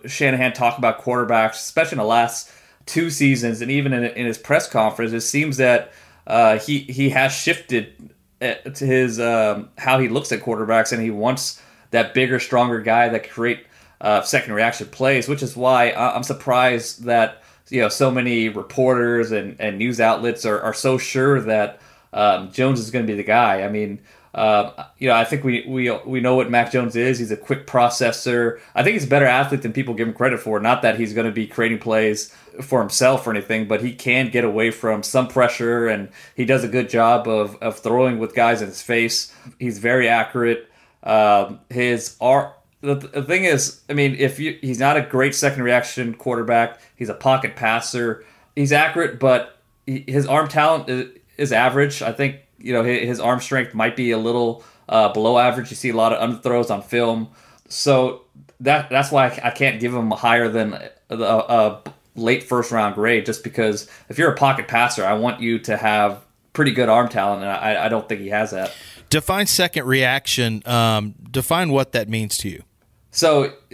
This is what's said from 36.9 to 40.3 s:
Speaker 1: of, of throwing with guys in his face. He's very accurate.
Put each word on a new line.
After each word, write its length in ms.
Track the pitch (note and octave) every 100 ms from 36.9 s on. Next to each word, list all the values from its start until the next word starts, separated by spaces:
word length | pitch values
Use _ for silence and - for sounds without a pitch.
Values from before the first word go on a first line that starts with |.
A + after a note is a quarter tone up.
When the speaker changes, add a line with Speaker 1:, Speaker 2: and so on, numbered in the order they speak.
| A#2 A#2 A#2+ A2+
Speaker 1:
of, 280 | G#2+ G2+ G#2
of 180 | A2+ -
throwing 400 | A2+ B2 C3 A2+
with 160 | A2+ A#2+
guys 260 | A#2 G#2+
in 60 | G2
his 140 | -
face. 520 | - A#2 A2+ - - - B2 -
He's 200 | B2 G2+
very 300 | A#2 B2+ A#2
accurate. 600 | A#2 A2+